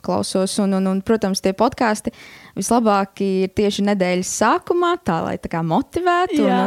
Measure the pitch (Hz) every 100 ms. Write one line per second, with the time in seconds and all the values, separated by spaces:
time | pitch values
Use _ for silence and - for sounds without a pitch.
0 | - 185 202 190 190 - 196 190 190 190
1 | 208 220 190 190 - - 233 - 233 214
2 | - - - - - - 196 233 220 196
3 | 196 - 196 190 185 - 208 202 202 208
4 | 180 180 185 - 220 339 - 349 349 349
5 | - 165 190 180 - 165 165 180 - -
6 | 359 349 370 311 214 190